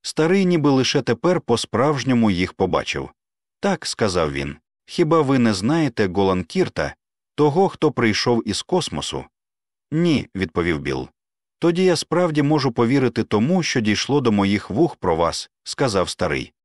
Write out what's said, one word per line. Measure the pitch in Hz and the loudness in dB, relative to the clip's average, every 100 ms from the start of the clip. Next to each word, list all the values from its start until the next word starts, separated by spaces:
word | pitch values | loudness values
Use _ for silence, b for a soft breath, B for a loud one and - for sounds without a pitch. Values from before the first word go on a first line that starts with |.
Старий | - - 160 196 185 | -6 0 2 4 2
ніби | 175 147 | 2 4
лише | 131 127 147 | 2 2 0
тепер | 123 117 175 175 | -2 0 0 0
по-справжньому | - 117 - 107 139 143 127 123 110 | 0 -2 0 0 0 0 0 2 2
їх | 87 90 | 2 -2
побачив. | - 95 78 - 71 67 _ _ _ _ _ | 0 0 0 -2 -8 -10 _ _ _ _ _
«Так», | 202 190 - | -2 -2 -6
сказав | - 110 90 78 | -4 -2 0 -2
він, | 69 69 76 _ _ _ | -4 -8 -10 _ _ _
«хіба | - 160 165 | -2 2 2
ви | 135 135 | 2 2
не | 117 | 2
знаєте | 95 110 165 147 - 101 | 2 0 0 -2 0 -2
Голан | 87 98 92 | 2 2 0
Кірта, | 87 95 90 - 73 - _ _ _ | -2 -2 -2 -2 -6 -8 _ _ _
того, | - 147 147 196 | 0 2 2 0
хто | - 156 | 0 -2
прийшов | 127 117 101 - 117 107 | 2 0 2 0 0 -2
із | 95 | -6
космосу?» | - 185 - 76 69 67 - _ _ _ _ _ _ | -2 -4 -2 -8 -8 -10 -12 _ _ _ _ _ _
«Ні», | 156 175 131 - | -2 0 0 -2
відповів | 95 92 - 85 78 | -6 -4 -2 -2 -2
Біл. | 69 65 64 _ _ _ _ _ | -4 -6 -8 _ _ _ _ _
«Тоді | 165 175 | 0 2
я | 185 165 | 2 0
справді | - 165 180 151 | -2 0 0 0
можу | 143 151 131 | 2 2 0
повірити | 117 117 139 127 113 | 0 2 2 0 -2
тому, | 107 107 123 185 | -2 0 2 0
що | 151 135 | 0 -2
дійшло | 107 101 - 139 | 0 -2 0 0
до | 120 | 2
моїх | 104 98 101 - | 2 2 0 -2
вух | 104 165 - | -2 -2 0
про | 90 82 | -2 2
вас», | 82 - - _ | 0 -2 -12 _
сказав | - - 135 98 87 | -16 -4 0 0 -2
старий. | - 90 69 62 _ | -2 -4 -4 -6 _